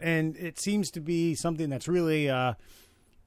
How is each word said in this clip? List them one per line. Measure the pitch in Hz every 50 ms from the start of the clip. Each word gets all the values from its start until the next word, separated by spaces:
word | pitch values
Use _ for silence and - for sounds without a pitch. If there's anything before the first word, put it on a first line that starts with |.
And | 160 165 165 160 160 160 151
it | - 180 165 - -
seems | - 196 208 208 190 -
to | - 170
be | 147 160 170 165 170 170 151
something | - - 170 165 151 160 147
that's | 135 123 -
really, | 160 175 180 165 160 156 151 147 139
uh, | 131 127 127 123 110 - - - - - - - _ _ _ _ _ - -